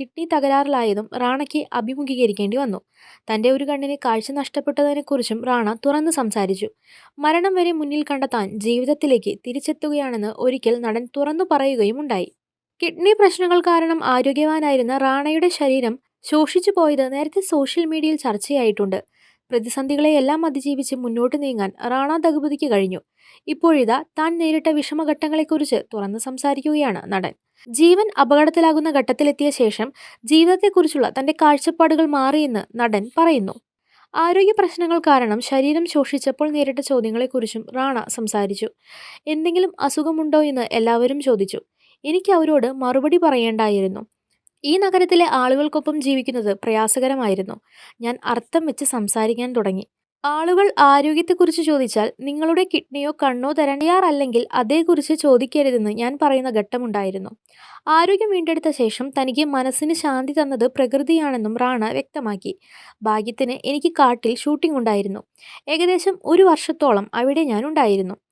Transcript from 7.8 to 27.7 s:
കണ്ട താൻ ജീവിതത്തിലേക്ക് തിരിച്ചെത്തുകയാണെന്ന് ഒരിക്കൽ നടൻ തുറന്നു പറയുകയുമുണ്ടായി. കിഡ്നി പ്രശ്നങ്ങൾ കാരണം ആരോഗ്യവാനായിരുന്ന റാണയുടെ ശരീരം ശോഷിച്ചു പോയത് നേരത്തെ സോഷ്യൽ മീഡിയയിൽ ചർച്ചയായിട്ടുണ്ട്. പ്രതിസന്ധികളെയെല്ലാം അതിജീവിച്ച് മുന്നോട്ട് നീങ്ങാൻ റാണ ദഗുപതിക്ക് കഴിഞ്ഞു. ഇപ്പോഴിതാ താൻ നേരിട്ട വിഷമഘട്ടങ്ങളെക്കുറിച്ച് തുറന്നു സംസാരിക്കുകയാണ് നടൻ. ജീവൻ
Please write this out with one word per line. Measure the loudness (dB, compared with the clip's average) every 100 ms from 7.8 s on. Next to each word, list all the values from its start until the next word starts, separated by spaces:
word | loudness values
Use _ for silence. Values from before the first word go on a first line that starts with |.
| -4 -4 -4
കണ്ട | -4
താൻ | -4 -4 -4 -4
ജീവിതത്തിലേക്ക് | -2 0 0 0 2 0 0 -8 -8
തിരിച്ചെത്തുകയാണെന്ന് | -8 -6 -6 -4 -4 -4 -4 -6 -2
ഒരിക്കൽ | -2 0 0 0
നടൻ | -2 -4 -6 -4
തുറന്നു | -2 -2 0
പറയുകയുമുണ്ടായി. | 0 0 0 0 -2 -4 -4 -6 _ _ _ _ -8
കിഡ്നി | -6 0 2 6
പ്രശ്നങ്ങൾ | 4 4 2 4
കാരണം | 4 2 2 -2
ആരോഗ്യവാനായിരുന്ന | 0 0 2 2 2 2 2 2 0 0
റാണയുടെ | 0 0 0 2 0
ശരീരം | 0 0 0 0 -4 _ _
ശോഷിച്ചു | -2 0 2 0 0 2
പോയത് | 2 2 0
നേരത്തെ | -2 -4 -4
സോഷ്യൽ | -2 0 0 -2
മീഡിയയിൽ | -2 -2 -2 -2
ചർച്ചയായിട്ടുണ്ട്. | -2 -4 -2 0 0 0 -2 -4 -8 _ _ _ -4
പ്രതിസന്ധികളെയെല്ലാം | -4 -4 -6 -4 2 4 4 2 0 -2
അതിജീവിച്ച് | -2 -4 -4 -4
മുന്നോട്ട് | -6 -4 -2 -2 -2
നീങ്ങാൻ | -4 -4 -4 -6 -6
റാണ | -2 -2 0
ദഗുപതിക്ക് | 0 0 -2 -2 0
കഴിഞ്ഞു. | 0 0 -4 _ _ _ _ -10
ഇപ്പോഴിതാ | 0 2 4 4 0 -2 -4
താൻ | -2 0
നേരിട്ട | 0 0 0
വിഷമഘട്ടങ്ങളെക്കുറിച്ച് | 0 -2 -4 -2 -2 -2 -2 0 -2 0 -2 -4
തുറന്നു | -8 -6 -6
സംസാരിക്കുകയാണ് | -8 -6 -4 -2 -2 0 0 -4 -4
നടൻ. | -4 -6 -10 _ _
ജീവൻ | -6